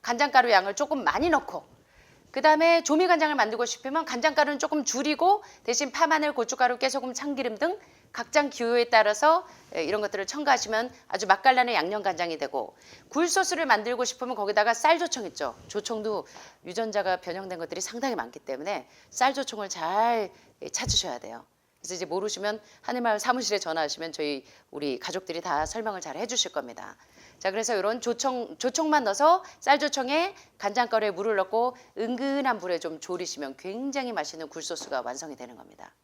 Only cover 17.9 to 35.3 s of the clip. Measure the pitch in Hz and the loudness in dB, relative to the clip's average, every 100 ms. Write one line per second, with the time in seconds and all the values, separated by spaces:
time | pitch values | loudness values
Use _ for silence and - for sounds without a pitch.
17.9 | 233 262 208 120 - - 131 160 180 - | -4 -4 -4 -8 -12 -10 -8 -4 -6 -8
18.9 | - _ - 254 277 262 214 196 - 160 | -20 _ 0 0 0 -8 -8 -8 -6 -2
19.9 | 196 233 233 190 - _ _ - - 254 | 2 2 2 -2 -10 _ _ -10 -6 -2
20.9 | - 156 123 - 117 - _ _ _ - | -2 -2 -8 -10 -16 -18 _ _ _ -12
21.9 | 175 170 175 208 - 208 214 - - - | -8 -4 -4 -4 -4 -6 -6 -12 -14 -6
22.9 | 247 233 208 226 254 226 202 175 160 151 | -2 0 0 0 0 0 -2 -2 -2 -2
23.9 | - 165 151 147 139 - - _ 147 143 | -4 -10 -4 -4 -4 -10 -20 _ -6 -4
24.9 | 123 - 180 185 165 180 147 156 226 220 | -4 -6 -8 -6 -8 -2 -2 -2 -4 -6
25.9 | 190 165 143 220 247 - 151 127 117 98 | -6 -10 -8 -4 -2 -2 -4 -8 -12 -16
26.9 | 101 _ _ - _ 190 196 226 214 196 | -18 _ _ -20 _ -4 -2 0 0 0
27.9 | 240 240 233 269 254 233 - 254 247 311 | -2 -4 -2 -2 -2 -8 -4 -2 0 2
28.9 | 302 226 196 302 370 370 - - 285 302 | 2 2 4 4 4 0 -6 2 2 2
29.9 | 277 247 302 370 - - _ 202 208 240 | -2 0 0 0 -6 -20 _ -4 0 0
30.9 | 220 214 180 208 202 185 220 240 247 - | 2 0 -2 -2 0 0 0 0 -4 -16
31.9 | - 233 247 277 277 269 220 180 170 165 | -6 -4 -2 -2 0 0 -2 -2 -4 -4
32.9 | 156 - 180 170 - 139 135 185 214 277 | -10 -8 -8 -6 -8 -10 -10 -10 -8 -6
33.9 | 277 247 208 151 160 156 165 151 165 - | -6 -4 -6 -6 -10 -12 -10 -10 -10 -6
34.9 | 135 123 135 156 | -6 -6 -10 -12